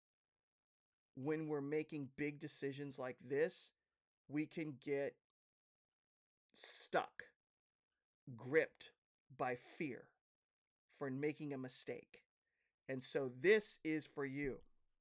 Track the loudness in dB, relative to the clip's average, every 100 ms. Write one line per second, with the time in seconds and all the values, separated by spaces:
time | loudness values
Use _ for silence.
0 | _ _ _ _ _ _ _ _ _ _
1 | _ -6 0 0 0 -2 0 0 0 -4
2 | -6 -4 -4 -4 -8 -4 -4 -4 -6 -4
3 | -6 -6 -2 2 2 0 -10 _ _ _
4 | _ _ -4 -2 0 -2 -4 -4 0 2
5 | 2 -2 _ _ _ _ _ _ _ _
6 | _ _ _ _ _ -8 -4 -4 0 0
7 | -2 -8 -20 _ _ _ _ _ _ _
8 | _ _ -14 -10 4 4 4 -2 -18 _
9 | _ _ -12 -2 -2 -2 -6 -6 -4 -6
10 | -12 _ _ _ _ _ _ _ _ -6
11 | -4 0 0 -2 -4 -4 -6 -6 -6 -8
12 | -10 -20 _ _ _ _ _ _ -6 -4
13 | 0 2 0 4 8 8 6 -2 0 0
14 | 0 -4 -2 0 -2 -4 -10 _ _ _